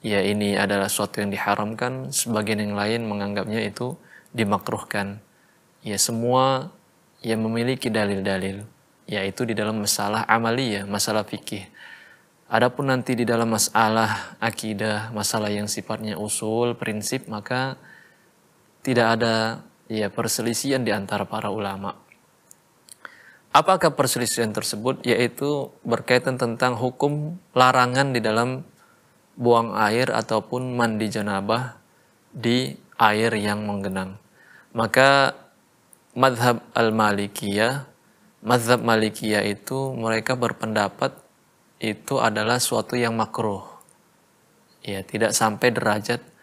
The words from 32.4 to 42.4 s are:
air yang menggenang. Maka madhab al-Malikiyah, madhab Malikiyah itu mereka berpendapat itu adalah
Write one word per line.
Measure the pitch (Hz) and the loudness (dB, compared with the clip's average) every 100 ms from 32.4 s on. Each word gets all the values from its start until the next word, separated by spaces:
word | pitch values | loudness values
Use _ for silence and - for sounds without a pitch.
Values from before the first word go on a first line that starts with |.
| 117 123 131 - - - | 0 0 -2 -10 -18 2
air | 110 107 113 | 4 4 2
yang | 107 104 104 104 | 2 -2 -2 -4
menggenang. | 101 98 95 95 98 _ _ - - _ | -4 -4 -4 -6 -10 _ _ -20 -20 _
Maka | 113 113 - 135 139 135 - - _ _ _ _ - _ | -4 2 6 8 8 4 0 -20 _ _ _ _ -20 _
madhab | - 131 117 123 117 - - | 2 2 4 2 2 -2 0
al-Malikiyah, | 113 110 107 101 101 - 104 101 113 139 131 _ _ _ _ _ 107 | 2 4 2 2 -2 -6 -2 2 0 0 -10 _ _ _ _ _ 2
madhab | 123 113 120 117 | 2 4 2 4
Malikiyah | 110 110 - 110 104 | 2 2 -2 0 0
itu | 104 101 - 135 135 127 | 0 -4 -6 -4 -4 -4
mereka | 113 113 110 127 | -2 -2 0 0
berpendapat | 120 - 110 107 101 - 135 - _ _ _ _ _ _ | 0 -2 -2 0 0 0 -4 -4 _ _ _ _ _ _
itu | 110 104 - 135 | -6 -6 -2 2
adalah | 113 107 | 2 2